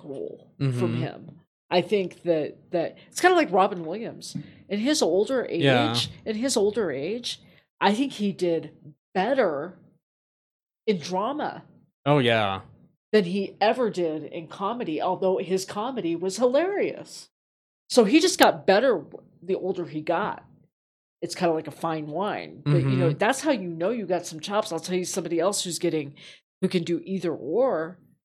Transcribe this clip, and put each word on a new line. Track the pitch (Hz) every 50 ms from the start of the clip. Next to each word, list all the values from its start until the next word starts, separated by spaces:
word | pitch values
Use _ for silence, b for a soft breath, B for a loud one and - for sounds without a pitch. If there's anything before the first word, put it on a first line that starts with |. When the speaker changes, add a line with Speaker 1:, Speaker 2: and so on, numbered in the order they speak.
| -
Speaker 1:
role | 151 135 139 - - - - - - _ -
from | 139 135 123
Speaker 2:
Mm-hmm. | 123 120 - 117
Speaker 1:
him. | - - - - - - - - - _ _ _ _ _ _
I | 175 180 175
think | - 214 202 190 175 - - -
that, | 175 165 156 147 - - - _ _
that | - 170 160 - - B B B
it's | - -
kinda | - 359 370
like | 339 302 185 170
Robin | 202 190 202 202 180 165
Williams. | 156 170 220 233 165 - - - - - B B B B B B -
In | 190 208
his | 220 277 302 302 240
older | 175 165 190 214 214 269 247 214
age, | - - 165 135
Speaker 2:
Yeah. | 139 131 123 117 113 117 120 - B B B B
Speaker 1:
in | - 220
his | 214 247 277 -
older | 233 196 208 208 240 208 165
age, | 127 135 139 175 220 247 233 - - b b b b b b b _ _
I | 165 196 208
think | 226 285 285 -
he | - 208 202 185
did | - 180 175 165 160 147 143 - - - 147 - _ _ _ -
better | 190 190 233 277 262 226 175 151 139 156 180 185 - - _ _ _ _ _ _ _ _ _ _ _ _ _ _ _ _ _ _ _ _
in | - 208 175
drama | 139 165 185 185 208 240 285 302 247 147 - - - - _ _ _ _ _ _ _
Speaker 2:
Oh, | 139 147 147
yeah. | 127 117 117 113 107 98 95 95 - - - - - _ _ _ _ _ -
Speaker 1:
than | 214 190
he | 170 185 202 196 - - -
ever | 196 220 226 254 247 214
did | 175 185 175 160 156 156 147
in | - - - - 147
comedy, | - - 202 196 233 247 233 170 156 143 -
although | 180 180 175 190 185 185 -
his | 190 170 190 185 185
comedy | - - 208 214 254 262 240 170 165 170
was | 170 175 190 190 214
hilarious. | 254 247 247 285 339 392 403 370 220 151 - - - - - - - - _ _ _ _ _ _ _ _ _ _ _ -
So | - 247 226
he | 190 247 330
just | 320 359 - -
got | 302 202 - 160 -
better | - 277 302 254 269 220 160 - - - - - _ _ _ 170
the | 175 185
older | - - 185 185 180 170
he | 143 143 156
got. | 147 - 170 170 214 170 - - - - _ _ _ _ _ _ _ _ _ _ _ _ _ _
It's | - 170 -
kinda | - 185 170 160
like | 160 151
a | 147 139
fine | - - 165 160 160 151
wine. | 151 147 170 202 208 151 98 85 78 82 135 -
But, | - 147 139 131
you | 135 131
know, | 180 175 160
Speaker 2:
Mm-hmm. | 151 -
Speaker 1:
that's | 196 220 269 - -
how | 311
you | 277 202 190 175
know | 165 165 170 202
you | 247 233 202
got | 170 180 170 165
some | - 165 156
chops. | - 190 202 214 214 - 175
I'll | 160
tell | - - 185
you | 185 180
somebody | - - 196 165 165 170 165
else | 165 190 202 - -
who's | 180 160 -
getting, | - 170 165 156 139 139 143 B B B B B B _ _ _ -
who | 185
can | - 185 165
do | 170 170 156 -
either | 185 190 190 175 170 147
or, | 110 110 131 165 226 262 262 202 156 160 170 180 - _ _ _ _ _